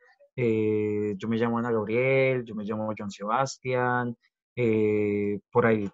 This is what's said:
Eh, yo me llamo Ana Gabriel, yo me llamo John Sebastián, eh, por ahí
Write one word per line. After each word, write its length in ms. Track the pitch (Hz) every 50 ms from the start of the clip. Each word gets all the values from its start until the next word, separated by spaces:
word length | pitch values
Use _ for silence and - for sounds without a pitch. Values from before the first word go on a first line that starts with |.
| _ _ _ _ - _ -
Eh, 760 | 131 123 117 110 110 107 107 107 104 107 107 104 104 104 107 101
yo 120 | 95 110 113
me 80 | 113
llamo 220 | 110 117 117 117 117
Ana 120 | 117 123
Gabriel, 720 | 113 110 104 98 110 120 127 131 135 135 131 131 131 127 120
yo 100 | 113 107
me 100 | 110 104
llamo 280 | 101 110 110 110 107 107
John 140 | 107 107 101
Sebastián, 1040 | 98 - 98 104 113 131 135 131 - - - 127 127 123 123 123 123 123 123 120 117 - _ _ _ _ _ _ -
eh, 880 | 123 123 113 110 110 107 107 107 104 104 104 101 104 101 101 104 98 - _
por 160 | - 120 113
ahí 220 | 113 113 110 101 95